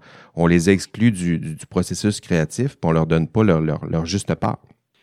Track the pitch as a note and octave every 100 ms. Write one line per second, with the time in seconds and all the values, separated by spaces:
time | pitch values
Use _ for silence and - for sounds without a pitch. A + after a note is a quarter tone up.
0 | - - - E2 E2+ F2 E2+ F#2+ - G2+
1 | A#2 F#2 F2 D#2+ D#2+ D#2 - F2+ - F2+
2 | G#2 - - E2+ D#2 - C#3 - E2 E2
3 | D#2+ E2 D#2 A2 G#2+ D#2+ D#2 D2+ D#2 E2
4 | E2 G2 - E2 - - _ _ _ _